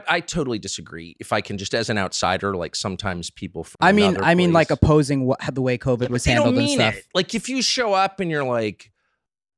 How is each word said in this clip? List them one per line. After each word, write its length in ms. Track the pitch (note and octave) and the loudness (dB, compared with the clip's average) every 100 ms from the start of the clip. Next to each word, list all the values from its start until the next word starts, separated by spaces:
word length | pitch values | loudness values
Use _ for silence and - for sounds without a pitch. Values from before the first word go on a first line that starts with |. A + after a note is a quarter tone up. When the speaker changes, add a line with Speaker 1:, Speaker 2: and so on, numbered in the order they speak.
| - | 0
Speaker 1:
I 120 | F3 | -2
totally 400 | - E3+ B2+ A2 | -2 -6 -4 -4
disagree. 560 | F#2+ - D#2+ E2 E2+ - | -6 -10 -12 -16 -16 -16
If 140 | - | -4
I 80 | G#2+ | -4
can 160 | - G2+ | -2 -8
just, 160 | G2+ | -4
as 160 | A#2+ A#2 | -4 -2
an 80 | G#2+ | -2
outsider, 580 | F#2 - F2+ F#2 G2+ F#2 | -2 -2 0 0 -2 -4
like, 200 | D#2+ - | -6 -6
sometimes 560 | G#2 F2+ G2+ F2 - | -6 -6 -6 -6 -10
people 320 | - F#2+ E2+ | -12 -12 -12
from 120 | - - | -14 2
Speaker 2:
I 100 | F3 | 4
mean, 180 | G#3 G3 | 6 4
Speaker 1:
another 120 | E3 D#3 | 2 2
Speaker 2:
I 100 | F3 | 4
mean, 180 | F3 | 4
like, 140 | E3 D3+ | 4 2
Speaker 1:
place 100 | C#3+ | 4
Speaker 2:
opposing 440 | D3+ D3+ C#3 C#3 B2+ | 6 6 4 0 0
what, 140 | C3 - | -2 -4
the 80 | C3+ | -2
way 160 | B2+ B2 | -2 -2
covid 200 | B2+ A#2+ | -2 -2
Speaker 1:
But 100 | B2+ | -2
Speaker 2:
was 120 | A#2+ | 0
Speaker 1:
they 120 | C#3 A#2+ | 2 2
don't 100 | - | 2
Speaker 2:
handled 120 | - | 2
and 60 | - | 0
Speaker 1:
mean 100 | C#4 | 0
Speaker 2:
stuff. 160 | A2 - | 0 -2
Speaker 1:
it. 80 | - F#3 | -4 -4
Like, 180 | - | -2
if 160 | A3 - | -4 -4
you 120 | C4 | -2
show 300 | - B3+ A3+ | -2 0 0
up 260 | F#3+ F#3+ G3 | 2 0 -2
and 100 | F3 | -4
you're 140 | D3+ | -2
like, 480 | B2+ A#2+ G#2+ G2 - _ _ _ _ _ _ | 0 0 -2 -6 -16 _ _ _ _ _ _